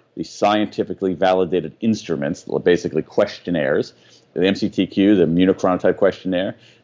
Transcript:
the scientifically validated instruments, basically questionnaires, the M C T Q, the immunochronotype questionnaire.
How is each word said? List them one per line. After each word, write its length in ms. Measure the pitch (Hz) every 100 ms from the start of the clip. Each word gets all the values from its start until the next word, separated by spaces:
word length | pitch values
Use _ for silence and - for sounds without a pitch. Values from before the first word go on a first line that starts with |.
| _ -
the 80 |
scientifically 920 | 82 - 104 107 101 - 98 92 95
validated 640 | 82 92 92 90 90 80 -
instruments, 680 | 113 107 - 73 71 - - -
basically 400 | 90 87 90 80
questionnaires, 880 | - - 101 - - 85 69 80 - - _ _ _
the 120 | - 92
M 100 | 98
C 120 | 101
T 180 | - 92
Q, 300 | - 98 101
the 100 | 80
immunochronotype 720 | 85 92 90 95 90 92 87
questionnaire. 580 | 98 - 92 90 101 - _ _